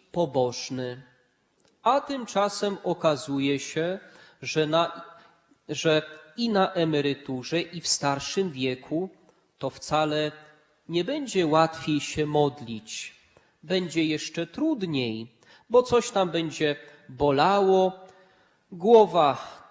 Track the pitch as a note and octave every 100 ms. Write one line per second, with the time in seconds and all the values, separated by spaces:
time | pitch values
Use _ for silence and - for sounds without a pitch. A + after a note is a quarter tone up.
0 | _ F3 D#3+ C3+ B2 A#2+ - C3 B2 B2+
1 | - _ _ _ _ _ _ _ A3+ C#4
2 | C#4 C4+ A3+ G3 G3+ - G#3 G3 F#3+ E3
3 | D#3+ C#3+ - C#3 C#3 C#3 - D#3 E3+ G3
4 | - - - _ C3 D#3+ D3+ D#3+ E3+ -
5 | - - - _ _ _ - C#3+ D#3+ D#3
6 | - - - - A#3 G3 F#3+ F3+ D#3+ D3+
7 | C#3+ C3+ - C3 A#2+ E3 - F3 - -
8 | C#3+ C#3 - G3 F#3+ C3 C3 B2+ - D#3
9 | F#3+ - _ _ _ _ C3+ - - D3+
10 | D#3 D3+ D3+ - - _ _ _ - E3+
11 | F3+ D4+ B3+ F#3+ D#3+ D#3+ D#3+ - - D3
12 | - D#3+ D3+ D3 D3 C#3+ A#2 A2 - -
13 | - - _ _ _ _ D#3 F#3 F3 D#3+
14 | D#3 D3+ - E3 E3 - D#4 C4+ F#3 C#3+
15 | A#2+ A2 A2+ _ _ - - A#3+ B3 A#3+
16 | - G3+ F3+ E3+ E3 - D3+ C#3+ - -
17 | - B2+ C#3+ C3+ E3+ G3+ F#3+ F#3+ F#3 F#3
18 | - - _ _ _ _ _ F3 G3 A3+
19 | G3 E3 D3 B2+ - - -